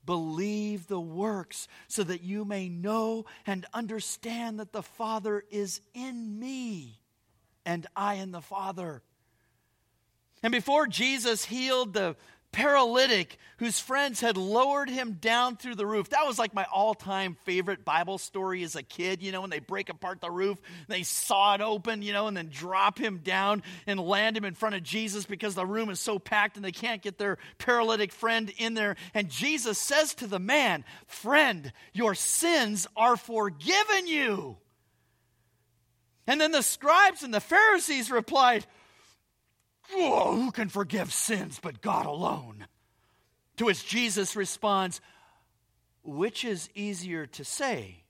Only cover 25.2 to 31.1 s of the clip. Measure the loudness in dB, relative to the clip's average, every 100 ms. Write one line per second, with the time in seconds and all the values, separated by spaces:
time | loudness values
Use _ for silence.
25.2 | -8 -6 -4 -4 -2 -2 -2 -4 -4 -4
26.2 | 0 2 2 -2 -10 -6 -6 -4 -8 -4
27.2 | -2 -2 -8 -4 2 4 4 2 0 0
28.2 | 0 0 0 -4 -2 0 -2 -2 -4 -4
29.2 | -2 -2 0 0 0 -2 2 4 2 -2
30.2 | -4 -4 2 4 4 0 -4 -20 -18